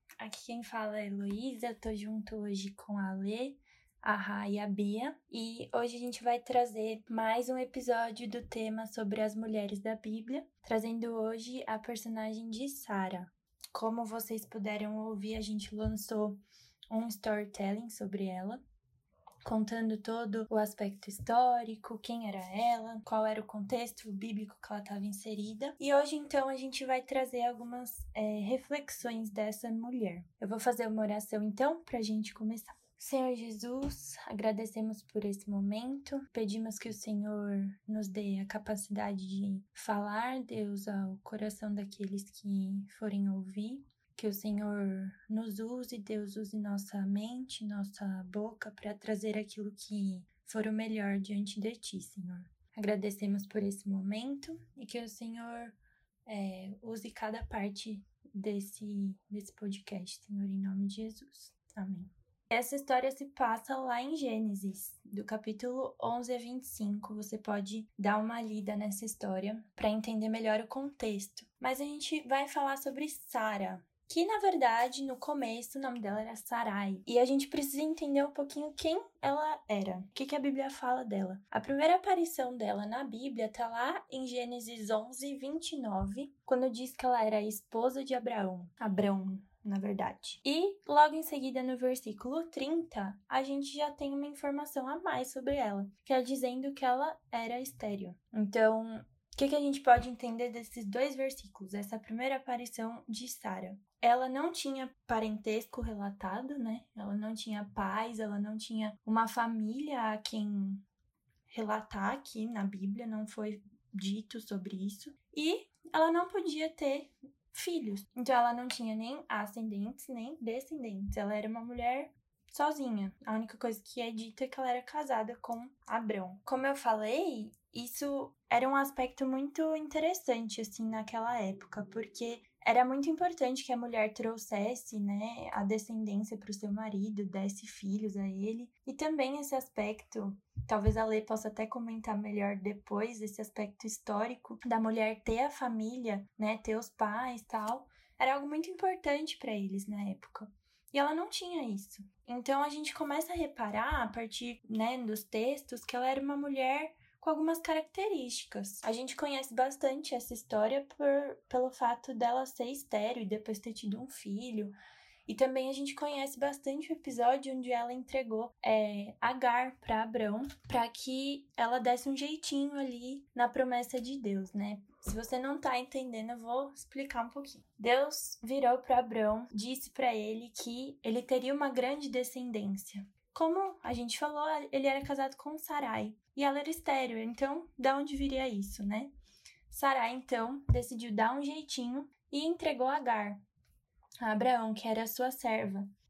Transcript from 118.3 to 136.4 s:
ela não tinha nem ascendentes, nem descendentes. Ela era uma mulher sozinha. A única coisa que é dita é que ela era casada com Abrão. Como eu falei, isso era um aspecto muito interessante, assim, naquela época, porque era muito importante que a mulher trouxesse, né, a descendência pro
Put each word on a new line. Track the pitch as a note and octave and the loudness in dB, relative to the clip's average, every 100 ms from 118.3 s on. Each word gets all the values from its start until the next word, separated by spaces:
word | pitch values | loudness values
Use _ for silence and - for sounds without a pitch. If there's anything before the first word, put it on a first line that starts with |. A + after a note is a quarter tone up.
| B3 | 6
ela | A#3+ | 6
não | A#3+ B3+ | 4 -2
tinha | - A3+ A3 | -4 -2 -4
nem | A3+ C#4+ - | -4 -6 -4
ascendentes, | A3 G3+ A#3 A3 G3+ G#3 C4+ - | -2 -2 -4 -4 -2 -4 -6 -10
nem | B3 A#3 D#4 | -8 -8 -6
descendentes. | A3+ A#3 C4 D#4 A#3 G3 G3+ - | -4 -4 -4 -6 -6 -6 -4 -2
Ela | G3+ | 0
era | G#3 G#3+ | -2 -2
uma | A3+ A#3 | -6 -6
mulher | A#3+ A#3+ C4 D#4+ _ _ _ _ | -2 0 0 -2 _ _ _ _
sozinha. | - D4 D4+ C4 G#3+ G3 - - | 0 2 2 0 0 -2 -4 -4
A | |
única | A3 A3+ - | -2 -2 -4
coisa | A#3+ G#3 | -2 -2
que | - - | -8 -6
é | A#3 | -4
dita | A3 A3+ A3 | -4 -8 -4
é | C4 | -4
que | C4 | -2
ela | B3+ | 0
era | B3 | 0
casada | B3+ D4+ C#4+ A#3 A3 A#3+ | -2 -4 0 2 0 -4
com | - A#3 B3+ _ - | -6 -6 -8 _ -2
Abrão. | A3 A3+ G3+ F#3 F#3+ - | -2 0 -2 -2 -8 0
Como | C4 C4+ | 2 2
eu | C#4 | 2
falei, | B3 A3 G#3+ C4+ F4+ A#3+ G#3+ - _ | 4 4 4 2 2 0 -6 -10 _
isso | - B3 - C#4+ C#4 C#4 _ - | -12 -8 -4 -2 0 -4 _ 2
era | A#3 C4 | 4 6
um | C#4 | 4
aspecto | C#4 - B3+ - C4 | 2 2 -2 0 0
muito | C4 C#4+ C#4+ D#4+ D#4 | 2 0 0 2 2
interessante, | D4+ D4+ D#4 F#4 - A#3 A3+ A3 | 0 2 2 2 2 0 0 -4
assim, | G#3+ - A3 | -6 -4 -4
naquela | A3 G#3+ A3+ A3+ A#3+ | -2 -4 -2 0 0
época, | G3 G3 - - F#3+ | 0 -4 -8 -8 -6
porque | G#3+ G#3+ - A#3 A#3 _ _ - | -6 -6 -6 -6 -6 _ _ 6
era | A#3 | 8
muito | B3+ C4+ C#4+ | 8 6 2
importante | D#4+ - E4+ C4+ C4 | 4 4 4 2 2
que | - | 0
a | A#3+ | -2
mulher | A#3+ A3+ G#3+ | 0 2 2
trouxesse, | G#3+ A3+ A3+ - G#3 G#3 A#3+ - A3 | 2 -2 -2 -2 0 0 -2 -6 -2
né, | G3+ G3+ A3 A#3 - | 0 0 -2 -6 -4
a | G#3 | 0
descendência | G3 A3 G#3+ A3 G#3+ G3+ G#3+ | 2 2 0 -4 0 0 0
pro | G#3+ | -4